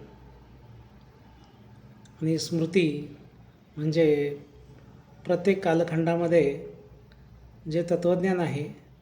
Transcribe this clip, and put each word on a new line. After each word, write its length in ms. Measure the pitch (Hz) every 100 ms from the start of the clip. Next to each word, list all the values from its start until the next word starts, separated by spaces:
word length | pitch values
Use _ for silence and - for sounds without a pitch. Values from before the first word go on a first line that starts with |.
| - - - - - - - - - - - - - - - - - - - - - -
आणि 160 | 156 160
स्मृती 800 | - 170 160 185 165 147 147 - - - - - _ -
म्हणजे 600 | 156 156 160 147 143 143 - - - - - - - - -
प्रत्येक 380 | 175 190 190
कालखंडामध्ये 1040 | 180 165 170 160 165 170 170 165 139 139 - - - - - - - - - - -
जे 120 | 160
तत्त्वज्ञान 560 | 170 170 175 180 190 185
आहे 300 | 156 135 151 - - -